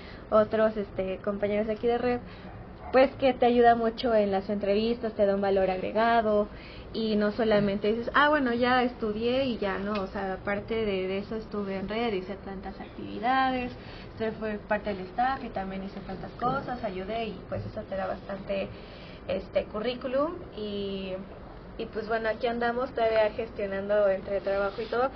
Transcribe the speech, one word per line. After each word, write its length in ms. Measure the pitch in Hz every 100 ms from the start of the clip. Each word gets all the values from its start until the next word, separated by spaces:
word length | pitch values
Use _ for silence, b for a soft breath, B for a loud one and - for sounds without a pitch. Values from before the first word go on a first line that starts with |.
| B B -
otros, 460 | 214 214 220 220 214
este, 420 | 202 - 190 185
compañeros 440 | - 202 202 208 226
de 60 |
aquí 140 | 214 233
de 100 | 240
Red, 200 | 247 247 B B B B - - -
pues, 200 | 254 277 -
que 180 | 269
te 120 | 254 240
ayuda 300 | 240 240 233
mucho 400 | 226 226 247 220
en 160 | 202
las 180 | 196 196
entrevistas, 640 | 208 196 202 226 233 226
te 120 | 220 202
da 100 | 196
un 60 |
valor 280 | 196 196 185
agregado, 800 | 185 196 208 233 233 214 208 208 B B B B
y 220 | 220 220 208
no 140 | 208
solamente 580 | 208 220 208 208 202 208
dices, 160 | 233 233 262
"Ah, 140 | 294
bueno, 240 | 302 254
ya 280 | 233 247 254
estudié 640 | 247 - 220 208 233 254 269
y 120 | 214
ya", 200 | 196 185
no, 240 | 202 214
o 60 | 190
sea, 260 | 208 196
aparte 400 | 185 - 202 202
de, 340 | 226 214 190 185
de 100 | 190
eso 160 | 202 220
estuve 400 | 214 208 196 190
en 100 | 190
Red, 260 | 220 240
hice 220 | 190 185 196
tantas 420 | 196 190 196 -
actividades, 920 | - - 202 202 233 262 262 254 247 - B B B
estuve, 200 | - 220
fui 260 | 214 220 208 -
parte 260 | 208 208 190
del 100 | 185
staff 360 | - 254 262
y 60 | 226
también 340 | 190 190 190
hice 160 | 196 196
tantas 320 | - 185 196 -
cosas, 440 | 240 269 277 240
ayudé, 420 | 214 185 190 226 220
y, 140 | 180 -
pues, 140 | 185 -
eso 160 | 214
te 140 | 208 190
da 120 | 190
bastante, 600 | 190 - 196 196 196 208 B B B B B -
este, 380 | - - 196 -
currículum, 640 | 208 226 247 269 262 311 359 - -
y, 540 | 214 202 196 196 190 185 190 - - - - -
y, 80 | 226
pues, 200 | 214 214
bueno, 220 | 226 226
aquí 180 | 214 240
andamos 440 | 233 233 240 269
todavía 380 | 247 226 220 214
gestionando 760 | 226 226 - 202 196 202 208 202
entre 300 | 190 190 196
trabajo 420 | 180 196 196 196
y 40 | 226
todo, 260 | 233 262